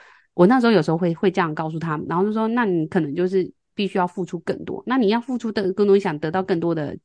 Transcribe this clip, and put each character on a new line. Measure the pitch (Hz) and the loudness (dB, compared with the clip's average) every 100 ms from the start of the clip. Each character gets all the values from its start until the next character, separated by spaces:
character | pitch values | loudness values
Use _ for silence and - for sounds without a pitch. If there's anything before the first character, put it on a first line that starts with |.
| - _ _ | -20 _ _
我 | - 180 | 4 6
那 | 262 | 6
时 | 233 | 4
候 | |
有 | 202 | 4
时 | 156 | 4
候 | 160 | 0
会， | 175 | 0
会 | 165 202 | 0 0
这 | 175 | 2
样 | 165 | -2
告 | 151 160 | -2 -6
诉 | 160 | -6
他 | 165 151 | -4 -6
们， | - | -4
然 | 165 | -2
后 | |
就 | 202 | 0
说 | 214 220 | 0 -2
，“那 | 240 220 | 0 0
你 | 175 156 | 0 0
可 | 185 | -2
能 | 151 | -2
就 | 143 180 | -2 0
是 | 190 175 - _ | 0 -2 -6 _
必 | - 196 | -6 -4
须 | 196 | 0
要 | 180 | -2
付 | - | -4
出 | 175 175 | -8 -8
更 | - - - | -6 -8 -6
多。” | - - | -10 -4
那 | 262 | 0
你 | 202 | 2
要 | 226 | 0
付 | 240 247 | -2 -6
出 | 226 | -4
的 | 202 190 | -4 -4
更 | 190 202 | 0 4
多， | 196 | 4
你 | |
想 | 196 151 | 2 -4
得 | 156 | -4
到 | 185 | -2
更 | 190 175 | -2 -2
多 | 170 | 0
的 | 165 143 - | -2 -4 -8